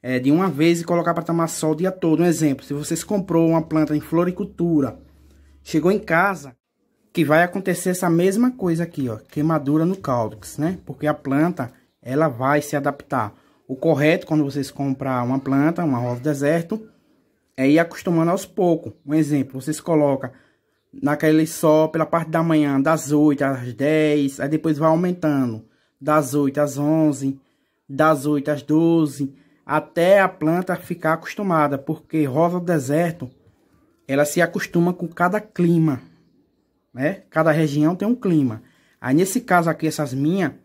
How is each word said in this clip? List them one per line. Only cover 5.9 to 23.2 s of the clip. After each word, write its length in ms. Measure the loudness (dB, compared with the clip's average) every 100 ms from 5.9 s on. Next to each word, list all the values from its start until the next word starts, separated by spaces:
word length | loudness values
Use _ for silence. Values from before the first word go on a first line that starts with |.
em 80 | 0
casa, 580 | 0 0 0 -2 -12 -20 _ _ _ _ _
que 120 | -2
vai 180 | 2 4
acontecer 480 | 4 0 -4 -2 -2
essa 180 | -2 0
mesma 440 | 2 2 2 0
coisa 320 | 0 -2 -2
aqui, 240 | -4 -4 -6
ó, 80 | -6
queimadura 680 | -10 -2 0 0 0 0
no 120 | 2 -2
caudex, 600 | -2 -2 -2 -8 -18 -6
né? 220 | -6 -6 -12
Porque 200 | -6 -4
a 60 |
planta, 600 | -4 -2 0 0 -2 -10 _ _ _
ela 280 | -6 -2 0
vai 340 | 0 0 0
se 140 | 0 -4
adaptar. 580 | -4 -6 -6 -4 -4 -8 _ _ _
O 60 |
correto, 540 | -4 0 2 4 2 0
quando 160 | 0
vocês 260 | 0 -2 -8
comprar 540 | -4 -4 -4 -2 -2
uma 160 | -2 -2
planta, 420 | 0 2 2 0
uma 160 | 0 0
rosa 220 | -2 -4
do 20 |
deserto, 680 | -2 0 0 0 -2 -8 -8 _ _ _ _ _ _ -2
é 120 | 2
ir 120 | 4
acostumando 500 | 2 -4 -2 0 2
aos 160 | -2 -4
poucos. 460 | -2 0 0 -2 -16
Um 80 | -2
exemplo, 480 | 0 2 0 -2 -6
vocês 200 | -8 -8
colocam 500 | 0 2 2 0 -4 -14 _ _ _ _ _
naquele 560 | -6 -4 0 2 2 2
sol 400 | 0 2 4 2
pela 180 | 0 -2
parte 240 | -2 -2
da 140 | -2
manhã, 360 | 2 2 2 2
das 300 | 2 0 0
oito 320 | 2